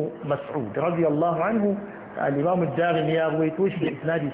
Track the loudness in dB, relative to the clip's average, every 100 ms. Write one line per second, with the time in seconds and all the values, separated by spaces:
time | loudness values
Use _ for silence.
0 | -2 -4 -4 -4 -4 -6 -4 -2 0 2
1 | 2 2 2 2 0 2 2 0 -6 -12
2 | -10 -4 -2 2 2 2 2 2 2 2
3 | 2 2 2 2 0 2 0 0 -2 -2
4 | -2 0 -2